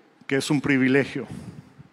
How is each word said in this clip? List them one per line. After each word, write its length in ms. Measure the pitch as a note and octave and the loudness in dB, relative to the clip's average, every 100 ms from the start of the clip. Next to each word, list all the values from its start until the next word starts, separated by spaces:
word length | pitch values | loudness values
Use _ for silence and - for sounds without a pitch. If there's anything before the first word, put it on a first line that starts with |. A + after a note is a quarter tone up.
| _ _ - | _ _ -2
que 100 | C3+ | -2
es 140 | - | 2
un 100 | D3 | 0
privilegio. 680 | C#3+ C3+ B2+ C#3 B2 C#3+ A2 - - - - - - | 2 2 4 2 2 -4 -10 -12 -14 -18 -20 -20 -20